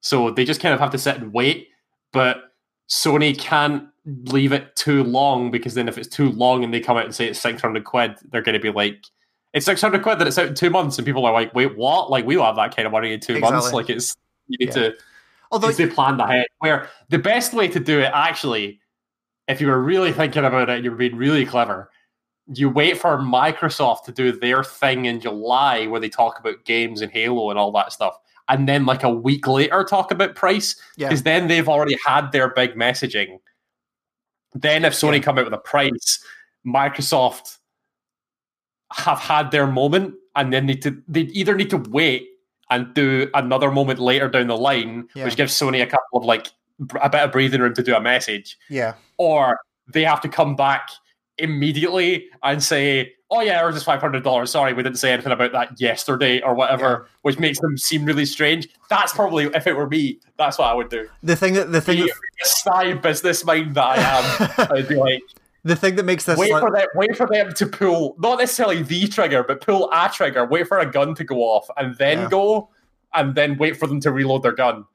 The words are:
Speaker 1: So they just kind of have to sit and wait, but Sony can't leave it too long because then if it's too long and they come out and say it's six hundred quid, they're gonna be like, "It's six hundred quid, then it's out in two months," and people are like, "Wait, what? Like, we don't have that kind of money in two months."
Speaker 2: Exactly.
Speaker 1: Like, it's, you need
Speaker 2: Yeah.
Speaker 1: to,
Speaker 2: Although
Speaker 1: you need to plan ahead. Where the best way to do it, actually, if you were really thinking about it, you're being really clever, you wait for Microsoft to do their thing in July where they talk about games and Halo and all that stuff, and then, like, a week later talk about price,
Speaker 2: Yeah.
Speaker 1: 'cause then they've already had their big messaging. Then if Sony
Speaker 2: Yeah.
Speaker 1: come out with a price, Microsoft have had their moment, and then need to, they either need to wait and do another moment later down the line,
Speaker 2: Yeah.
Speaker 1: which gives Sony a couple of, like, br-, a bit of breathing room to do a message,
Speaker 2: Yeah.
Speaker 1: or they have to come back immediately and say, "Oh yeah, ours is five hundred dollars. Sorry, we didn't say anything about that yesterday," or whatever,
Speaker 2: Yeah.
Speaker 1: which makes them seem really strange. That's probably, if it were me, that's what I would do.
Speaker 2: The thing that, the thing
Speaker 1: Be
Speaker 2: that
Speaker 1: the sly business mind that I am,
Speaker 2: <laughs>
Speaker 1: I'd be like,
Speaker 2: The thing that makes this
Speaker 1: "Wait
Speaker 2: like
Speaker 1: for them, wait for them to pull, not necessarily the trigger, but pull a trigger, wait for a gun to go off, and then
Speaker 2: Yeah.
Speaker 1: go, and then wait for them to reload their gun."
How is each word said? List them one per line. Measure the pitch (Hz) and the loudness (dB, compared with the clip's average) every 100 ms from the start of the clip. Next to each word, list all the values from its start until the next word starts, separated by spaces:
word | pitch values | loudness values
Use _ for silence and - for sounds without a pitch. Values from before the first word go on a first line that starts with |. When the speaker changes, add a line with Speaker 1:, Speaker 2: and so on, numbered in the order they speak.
Speaker 1:
So | - 139 117 | 0 2 2
they | 113 123 | 0 0
just | 147 | 0
kind | 180 | 0
of | 135 | 2
have | 143 | 0
to | 135 | 0
sit | 139 127 | -2 -4
and | 113 | -4
wait, | 107 127 165 - _ _ _ _ | 0 0 0 -8 _ _ _ _
but | 135 127 127 - _ _ _ _ | 0 2 0 -8 _ _ _ _
Sony | - - 147 151 139 | -2 2 2 2 0
can't | - 151 147 147 143 _ 156 | 0 0 2 -2 -8 _ -16
leave | 135 123 135 135 | -14 -2 0 2
it | 143 139 - | 0 -4 -8
too | - 143 | 0 2
long | 123 123 143 131 123 | 2 0 0 0 -2
because | 120 123 | -4 -4
then | 117 120 | -4 -4
if | - | -6
it's | - | -14
too | - 143 | 0 0
long | 110 123 127 | 2 2 2
and | 120 | 0
they | 117 | -4
come | 117 117 | 0 -2
out | 107 | -2
and | - | -4
say | 117 | -6
it's | 104 | -2
six | 120 117 | -4 -2
hundred | 117 110 104 | -4 -4 -2
quid, | 123 117 104 - | 0 0 -4 -8
they're | 117 | -6
gonna | 113 107 | -4 -4
be | 107 | -2
like, | 104 104 104 - _ _ _ _ | -2 -2 -4 -20 _ _ _ _
"It's | 151 143 | -4 -2
six | 190 | 0
hundred | 214 196 | 2 0
quid, | 208 208 | 0 0
then | 165 | 2
it's | 180 | 2
out | 170 | -2
in | |
two | 147 175 | 0 2
months," | 180 156 131 | 2 0 -4
and | 120 | -4
people | 131 123 | 0 2
are | |
like, | 113 113 123 | 2 0 0
"Wait, | 131 107 | 0 0
what? | 123 170 - | 0 0 2
Like, | 135 120 | -2 0
we | 175 | 2
don't | 117 | 2
have | 110 | 2
that | 104 - | -2 -2
kind | 110 | -2
of | |
money | 110 113 | -2 -2
in | 107 | -6
two | - 113 | -4 0
months." | 113 127 123 | 2 2 0
Speaker 2:
Exactly. | 123 | -4
Speaker 1:
Like, | 113 | -4
it's, | 117 123 - _ _ _ | -4 -6 -10 _ _ _
you | 127 | -4
need | 127 131 | -2 0
Speaker 2:
Yeah. | 113 | -2
Speaker 1:
to, | 110 _ - _ _ _ | -2 _ -20 _ _ _
Speaker 2:
Although | 226 220 | -2 0
Speaker 1:
you | - | 2
need | 170 | 0
to | 160 | 2
plan | 135 135 | 0 2
ahead. | 110 127 123 _ | 0 0 0 _
Where | 156 143 - - _ | -2 -2 -4 -20 _
the | 165 | -2
best | 180 233 240 | 2 0 0
way | 233 190 | -2 0
to | 175 | -2
do | 139 151 | 0 2
it, | 135 | 2
actually, | 143 160 165 147 113 101 104 _ _ _ _ _ _ - | 2 -2 -2 -4 -4 -6 -10 _ _ _ _ _ _ -6
if | 135 | -2
you | 143 | 2
were | 131 | 2
really | 131 185 185 | 2 2 2
thinking | - 156 151 | 0 0 2
about | 139 127 123 | 2 2 0
it, | 123 | -2
you're | 120 117 | -4 -2
being | 123 117 | -4 0
really | 135 151 127 | 0 2 0
clever, | 123 113 95 98 _ _ _ _ _ _ | 0 0 -2 -10 _ _ _ _ _ _
you | 123 139 | -2 0
wait | 135 156 175 | 4 2 2
for | 175 143 | 0 0
Microsoft | 135 127 147 156 160 - 135 113 - | 0 2 2 0 -4 0 0 0 -4
to | |
do | 123 127 | -2 0
their | 117 120 127 | 0 0 0
thing | 131 - 135 127 123 | -2 -2 -2 0 -2
in | 117 | -4
July | 117 104 110 123 139 117 110 | -6 -8 0 2 2 0 -2
where | 113 | -4
they | 110 | -6
talk | - 117 - | 0 -2 0
about | 113 101 - | -8 -8 -2
games | 117 117 110 | -2 -2 -6
and | 107 | -8
Halo | 113 113 120 107 | -4 -2 -2 -2
and | 104 | 0
all | 101 | 0
that | 104 98 | 0 -2
stuff, | - 101 - _ _ - | -2 -4 -6 _ _ -2
and | 135 139 | 0 2
then, | 143 131 | 2 2
like, | 123 | 2
a | 131 | 0
week | 117 120 143 135 | 0 0 0 2
later | 131 147 175 | 2 2 2
talk | 190 196 185 | 0 0 0
about | 170 196 151 | 0 -2 0
price, | 185 202 202 - - - | 0 0 -2 -8 -14 -8
Speaker 2:
Yeah. | 139 | -2
Speaker 1:
'cause | 151 | 0
then | 147 160 175 | 2 2 2
they've | 165 156 | 2 4
already | 147 147 131 - | 2 2 0 2
had | 135 143 | 0 2
their | 139 131 | 0 2
big | 127 127 113 | 2 0 0
messaging. | 120 127 127 107 98 92 _ _ _ _ _ _ _ _ _ _ _ | -2 0 -4 -4 -6 -8 _ _ _ _ _ _ _ _ _ _ _
Then | 135 147 151 160 | -4 0 4 2
if | |
Sony | 139 151 147 | 2 2 4
Speaker 2:
Yeah. | |
Speaker 1:
come | 147 131 | 2 2
out | 120 | 0
with | |
a | 107 | -2
price, | - 143 139 123 - - - - _ _ 127 | -2 0 2 0 -2 -4 -4 -20 _ _ -2
Microsoft | 127 139 139 139 147 123 - - - _ _ _ _ _ _ _ _ _ _ _ _ _ | 0 0 -2 0 2 2 0 -18 -20 _ _ _ _ _ _ _ _ _ _ _ _ _
have | - - 139 | -6 -2 -2
had | - 151 147 | 0 0 2
their | 147 139 | 2 2
moment, | 131 143 170 190 - _ - | 2 2 2 0 -8 _ -4
and | 131 | 0
then | 131 135 | 0 0
need | 135 | -2
to, | 147 139 - | -4 -6 -6
they | 160 | -4
either | 165 196 190 196 | -2 -2 0 0
need | 190 | 0
to | 156 113 | -2 -2
wait | 127 160 127 - _ _ _ _ | 0 2 0 -6 _ _ _ _
and | 123 123 | -2 0
do | 135 139 135 131 | 0 2 2 2
another | 143 123 131 139 | 0 0 2 2
moment | 139 135 127 | 2 0 0
later | 127 131 135 | 2 2 2
down | 127 123 | 0 0
the | 113 | 0
line, | 131 131 117 113 120 139 | 0 0 -2 -8 -12 -8
Speaker 2:
Yeah. | 131 | -8
Speaker 1:
which | 117 | -2
gives | 139 | -2
Sony | - 143 127 | 0 0 0
a | 120 | 2
couple | 139 - 123 | 0 0 -2
of, | 117 | 2
like, | 113 - _ _ _ | 0 -2 _ _ _
br-, | 139 143 | -10 -2
a | 143 | 0
bit | 147 | 2
of | 147 | 2
breathing | 131 135 135 | 2 2 2
room | 123 | 0
to | 120 | 0
do | 123 117 | 0 0
a | |
message, | 110 123 120 104 101 - _ | 2 0 -2 -8 -10 -20 _
Speaker 2:
Yeah. | 139 117 113 _ _ | -6 -6 -6 _ _
Speaker 1:
or | 175 156 131 117 - _ _ | 0 2 2 0 -6 _ _
they | 156 | 0
have | 160 147 | 2 0
to | 151 | -2
come | - 147 139 | 0 0 2
back | 139 135 - - _ _ _ - | 0 0 -4 -18 _ _ _ -8
immediately | 160 151 143 147 170 185 175 180 - _ | -6 -2 -2 0 0 0 0 0 -6 _
and | 139 147 | -2 -2
say, | 139 151 139 135 131 _ _ | 0 0 2 0 -2 _ _
"Oh | 226 | -2
yeah, | 220 175 | 0 0
ours | 170 156 | 0 -2
is | |
five | 143 139 | -2 0
hundred | 143 135 | 0 -2
dollars. | 135 127 123 | 0 0 0
Sorry, | 156 135 | 0 0
we | 123 | 0
didn't | 127 123 | -4 -2
say | 135 | 0
anything | 123 135 | 0 0
about | 120 123 | 0 0
that | 123 123 123 | 0 -4 -2
yesterday," | 123 113 - 127 135 123 | -2 -2 -2 0 2 2
or | 135 123 | 0 0
whatever, | 127 131 131 120 - | 2 2 2 0 -6
Speaker 2:
Yeah. | _ | _
Speaker 1:
which | 147 139 | -4 0
makes | 160 139 | -2 0
them | 160 139 | -2 -2
seem | - 156 147 | -2 -2 0
really | 147 143 | 0 0
strange. | - 151 165 151 _ _ | 0 0 0 -4 _ _
That's | 208 185 | -2 0
probably, | - 202 160 147 | 0 0 0 0
if | 156 165 | 0 -2
it | 143 | -2
were | 143 | -2
me, | 156 143 - _ _ | 0 -2 -4 _ _
that's | 151 139 | -2 2
what | 131 | 0
I | |
would | 117 117 | 0 -4
do. | 117 110 - | -8 -10 -10
Speaker 2:
The | 160 165 | -2 0
thing | 190 | 2
that, | 190 165 | 0 0
the | 165 | 0
thing | 151 175 | 2 0
Speaker 1:
Be | |
Speaker 2:
that | 175 - - - | 0 -4 -14 -6
Speaker 1:
the | - | -2
sly | - 208 185 185 | 0 2 2 2
business | 180 160 156 180 170 165 | 0 -2 0 0 -2 2
mind | 160 160 143 | 0 0 0
that | 127 | 2
I | 131 | 2
am, | 135 135 127 - 214 - 220 | 2 2 0 -2 -2 0 0
Speaker 2:
<laughs> | |
Speaker 1:
I'd | 139 135 | 0 0
be | 147 | 2
like, | 135 131 - - _ _ | 2 0 -4 -20 _ _
Speaker 2:
The | 165 165 | -2 0
thing | 196 190 | 2 0
that | 185 | 0
makes | 180 | -2
this | - 160 | 0 0
Speaker 1:
"Wait | 202 | 2
Speaker 2:
like | 208 | 4
Speaker 1:
for | 240 | 2
them, | 202 190 175 | 2 0 0
wait | 208 214 | 0 0
for | 247 | 0
them | 214 202 | 2 0
to | 165 202 | -2 -4
pull, | - 196 170 151 - | 0 2 2 0 -2
not | 208 247 | 0 2
necessarily | 247 247 226 170 | 0 0 0 0
the | 151 175 202 | -2 -2 -2
trigger, | - 175 139 | 0 2 2
but | 123 135 | 0 -4
pull | - 196 180 | 0 0 2
a | 165 185 | 2 0
trigger, | - 156 127 120 | 0 -2 0 0
wait | 156 175 | 0 0
for | 196 | 0
a | 156 | 0
gun | 135 143 160 | 0 0 -2
to | |
go | - 127 | -6 -2
off, | 117 107 - - | 2 2 0 -6
and | 131 120 | -6 0
then | 139 160 | 0 0
Speaker 2:
Yeah. | 185 | 0
Speaker 1:
go, | 190 202 214 208 _ _ _ _ | 2 2 2 -2 _ _ _ _
and | 165 139 139 | 0 0 2
then | 147 143 | 0 2
wait | 156 160 | -2 0
for | 139 | -4
them | 143 | 0
to | 147 | 0
reload | 135 135 135 | 0 0 2
their | 127 | 0
gun." | 120 127 110 104 | 2 0 0 -8